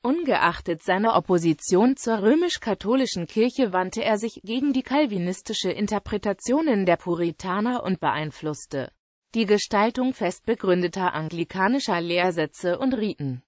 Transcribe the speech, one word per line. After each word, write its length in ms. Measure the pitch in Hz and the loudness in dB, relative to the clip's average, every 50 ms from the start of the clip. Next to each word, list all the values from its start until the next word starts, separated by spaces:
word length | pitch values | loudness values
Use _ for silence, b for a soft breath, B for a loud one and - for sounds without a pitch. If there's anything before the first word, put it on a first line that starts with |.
Ungeachtet 840 | _ 240 277 339 349 277 214 - - 170 170 - - - 170 160 - | _ 0 -2 0 2 0 2 4 2 2 0 0 -4 -6 -6 -4 0
seiner 320 | - 180 190 208 226 - | 0 0 2 2 4 2
Opposition 800 | 175 170 - 185 175 165 170 160 - - - 190 180 214 262 269 | 2 2 4 0 2 4 2 0 0 0 2 4 4 4 4 2
zur 260 | - - 233 226 214 190 | 0 -2 -2 -2 2 4
römisch-katholischen 1040 | 214 262 320 349 349 - - - - 294 - - 196 240 269 262 - - 180 170 | 4 4 4 2 0 -2 -4 -4 -4 -4 -2 0 0 2 2 2 0 -2 -6 -8
Kirche 460 | 156 - 214 220 254 - - 262 208 180 | -4 0 0 0 0 2 0 0 0 0
wandte 320 | 180 185 185 - 220 - | -2 -2 -2 -4 -2 0
er 120 | - 214 | 0 0
sich 240 | 202 220 226 - - - | 0 -2 -6 -8 -10 -10
gegen 280 | 190 226 262 254 294 269 | -6 -4 -2 0 0 0
die 120 | 262 254 | 0 -2
calvinistische 880 | - 254 285 302 247 202 185 175 180 185 - - - 220 - - 185 170 | 0 2 2 2 2 0 -2 -2 -2 -4 -6 -6 -8 -6 -4 -2 -4 -2
Interpretationen 1120 | - 208 202 214 202 _ - - 202 - 214 196 - - - 247 294 330 311 240 202 190 | -2 -2 -2 -2 -4 _ -4 -6 -4 -2 -2 -4 -4 -2 0 0 2 2 2 2 2 4
der 100 | 180 170 | 2 2
Puritaner 840 | - - 180 175 170 175 170 156 _ - 190 180 202 208 240 247 240 - | 2 2 -4 -2 0 0 -2 -2 _ -6 -4 -2 -2 0 -2 -2 -2 -2
und 160 | - 185 - | -2 -4 0
beeinflusste 960 | - 151 113 147 156 156 - - - 156 151 - - _ - 139 127 - _ _ _ _ _ _ _ _ - | 0 -2 -2 -2 -4 -6 -8 -8 -6 -6 -6 -6 -10 _ -6 -6 -6 -8 _ _ _ _ _ _ _ _ -2
die 100 | 226 226 | -2 2
Gestaltung 720 | 190 208 208 - - 226 202 208 233 240 254 254 254 262 | 2 2 2 2 0 2 2 2 2 0 0 -2 -2 -2
fest 320 | - 214 175 185 - _ | -2 -2 -4 -4 -4 _
begründeter 680 | - 226 214 - 190 180 180 175 175 165 196 185 180 - | -2 -2 0 2 2 2 4 2 -2 -2 0 -2 -2 -2
anglikanischer 840 | 151 156 156 - 165 170 - - 190 185 202 247 277 - - 196 170 | -2 -6 -6 -4 -6 -6 -6 -2 0 0 2 2 0 0 0 -2 -2
Lehrsätze 760 | 170 170 170 175 175 185 175 165 156 151 _ - - 180 175 - | 0 0 0 2 2 2 2 0 -2 -4 _ -4 -2 -2 -2 0
und 160 | - - - | 0 -2 0
Riten. 480 | 220 214 208 175 _ 147 139 127 123 _ | 0 -2 -4 -4 _ -6 -6 -6 -8 _